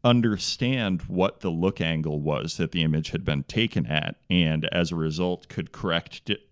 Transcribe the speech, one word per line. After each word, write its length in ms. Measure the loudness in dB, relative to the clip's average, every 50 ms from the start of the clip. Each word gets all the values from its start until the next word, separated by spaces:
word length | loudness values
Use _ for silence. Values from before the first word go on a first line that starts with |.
| 6
understand 960 | 6 6 6 6 4 2 0 -2 -6 -4 -2 0 0 0 0 0 0 0 -2
what 380 | -4 -4 0 2 2 2 0 -2
the 100 | -4 -2
look 300 | 0 2 2 0 2 0
angle 400 | -2 0 0 -2 -2 -2 -2 -2
was 380 | -2 0 -2 -2 -4 -6 -2 -2
that 120 | -4 -2
the 120 | 0 2
image 280 | 2 4 2 2 0 -2
had 140 | -6 -4 -2
been 180 | -2 -2 -2
taken 440 | -4 -2 0 0 0 2 0 -2 0
at, 280 | 0 -2 -2 -2 -4 -10 _ _ _
and 360 | 2 4 4 4 2 0 -2
as 260 | -2 0 0 0 0
a 20 | 0
result 540 | -2 -2 -2 -2 0 0 -2 -2 -4 -8 _
could 240 | -8 -8 -8 -8
correct 520 | -10 -6 -4 -2 -2 -2 -2 -6 -18 -14 _
di-, 120 | -6 -6 -6 _ _